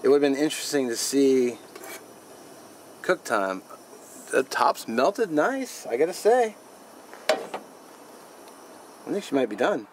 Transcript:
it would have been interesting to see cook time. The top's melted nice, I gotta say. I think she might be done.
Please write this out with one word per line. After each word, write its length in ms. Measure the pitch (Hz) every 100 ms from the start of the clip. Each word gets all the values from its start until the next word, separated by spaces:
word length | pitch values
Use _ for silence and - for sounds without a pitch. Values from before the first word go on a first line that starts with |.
it 60 | 123
would 120 | 143
have 120 | 143
been 20 | 135
interesting 540 | 151 - - 147 127
to 80 | 113
see 600 | - 139 135 131 123 113 - - - - - - - - - - - - - -
cook 200 | - 180
time. 380 | - 110 95 92 - - - - - - -
The 100 | 127
top's 420 | 135 - 127 - -
melted 460 | 113 147 226 214
nice, 560 | 151 180 269 254 - 107
I 80 | 120
gotta 160 | 165
say. 440 | 180 208 247 220 - - - - - - - -
I 80 | - - - - - - - - - - - - - - - - - -
think 180 | 185
she 100 | -
might 140 | 139 123
be 80 | 104
done. 320 | 147 165 104